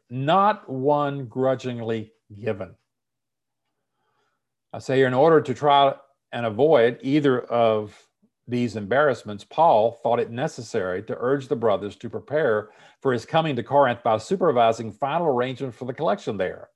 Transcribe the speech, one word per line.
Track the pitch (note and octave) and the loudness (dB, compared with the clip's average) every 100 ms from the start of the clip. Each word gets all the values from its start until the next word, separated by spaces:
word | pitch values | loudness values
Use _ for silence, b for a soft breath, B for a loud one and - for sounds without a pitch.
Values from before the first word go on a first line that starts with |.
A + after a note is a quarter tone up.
| - | -14
not | B2 C#3 F#3 G3+ G#3 - | -6 0 2 2 0 -6
one | C3+ C3+ D3 C#3+ C#3 B2 | -2 0 2 0 -6 -8
grudgingly | B2 C3 B2+ B2+ A#2+ A2+ A2+ G#2+ _ _ | -2 0 0 -4 -6 -4 -6 -6 _ _
given." | G#2 A2+ G2+ F2+ - _ _ _ _ _ _ _ _ _ _ _ _ _ _ _ _ _ _ _ | -10 -6 -6 -8 -16 _ _ _ _ _ _ _ _ _ _ _ _ _ _ _ _ _ _ _
I | A2+ | -14
say | - C3 | -2 2
here, | C3 | 4
in | |
order | B2+ D#3+ D#3+ | 4 6 6
to | - | 2
try | A#2+ D3 C#3+ C#3 - _ _ _ | -2 4 4 4 0 _ _ _
and | B2 A#2 | -6 -4
avoid | G#2 D3+ D3 A#2 B2 | 0 4 6 4 2
either | C3 D3+ C#3+ B2 | -2 2 2 0
of | - A#2 A2+ G#2+ G#2+ - _ _ _ _ - | 0 2 2 2 -4 -14 _ _ _ _ -8
these | A#2+ A#2+ G#2+ | -4 -4 -6
embarrassments, | G2+ B2+ D3+ - G#2 G#2 | -2 2 2 0 -6 -16
Paul | - - E3 A#2+ A#2 A2+ | -10 0 4 4 2 0
thought | A#2+ A#2+ | -2 -2
it | A2+ | -2
necessary | A#2 D3+ - A#2 A2+ F#2 F2+ | -4 -8 -8 -8 -4 -4 -6
to | A2 B2+ | -8 -6
urge | B2 C#3+ B2+ | -2 -2 -4
the | B2+ | -2
brothers | A2+ F#2+ G2+ - | 0 -2 -4 -12
to | A2+ | -14
prepare | G#2 - D3 D3 G#2+ G#2 b b b | -12 -6 -2 0 0 -4 b b b
for | C3+ | -4
his | A#2+ - | -4 -2
coming | D#3+ D#3+ B2 | -2 0 -4
to | |
Corinth | - C#3 C3+ A#2+ | 0 2 2 2
by | A#2+ A2 | 0 -2
supervising | - F#3+ F3+ B2 A2+ A#2 A2+ | -2 -2 0 4 2 2 -6
final | G#2 C#3 D#3+ E3+ | -6 -4 -2 0
arrangements | B2 B2+ C3 C3+ A2+ | -2 -2 -6 -10 -10
for | B2+ | -12
the | |
collection | B2+ E3 G3+ - G2+ | -6 -4 -4 -4 -4
there. | F2+ E2 - | -4 -6 -16